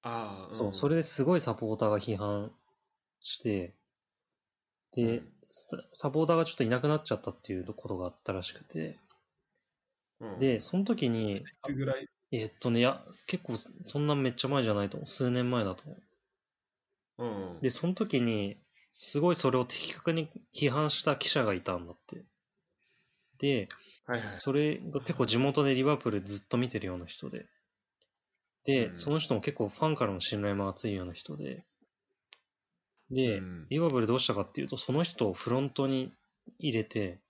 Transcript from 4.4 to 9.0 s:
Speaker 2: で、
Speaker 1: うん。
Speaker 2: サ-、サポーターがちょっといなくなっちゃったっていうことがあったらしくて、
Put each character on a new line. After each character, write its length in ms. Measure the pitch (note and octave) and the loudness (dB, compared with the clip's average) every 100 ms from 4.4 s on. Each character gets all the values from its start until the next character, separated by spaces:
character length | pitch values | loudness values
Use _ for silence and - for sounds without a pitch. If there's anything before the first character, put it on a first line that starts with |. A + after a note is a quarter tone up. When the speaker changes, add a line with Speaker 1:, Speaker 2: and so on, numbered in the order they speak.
| _ _ _ _ _ | _ _ _ _ _
Speaker 2:
で、 260 | - A#2 A#2 | 2 2 2
Speaker 1:
う 40 | |
ん。 100 | - _ _ | -4 _ _
Speaker 2:
サ-、 300 | - - - - | -20 -12 -12 -12
サ 180 | - C#3+ | -4 0
ポ 140 | C#3+ | 2
ー 20 | E3 | 4
タ 60 | |
ー 40 | E3 | 4
が 80 | |
ち 60 | E3 | 2
ょ 40 | |
っ 20 | - | 0
と 80 | |
い 40 | A#2 | 2
な 120 | B2 | 4
く 80 | D3 | 2
な 80 | D3+ | 0
っ 80 | |
ち 80 | - | 0
ゃ 20 | |
っ 60 | G#2 | -4
た 100 | - | -4
っ 100 | - | -10
て 120 | - | -6
い 80 | F#2 | -6
う 140 | F2 | -6
こ 120 | - - | -10 -6
と 100 | F#2 | -4
が 100 | F2+ | -6
あ 40 | |
っ 60 | - | -6
た 80 | - | -6
ら 100 | F#2 | -4
し 80 | F2 | -6
く 140 | - | -12
て、 340 | - E2 D#2 - | -10 -8 -6 -10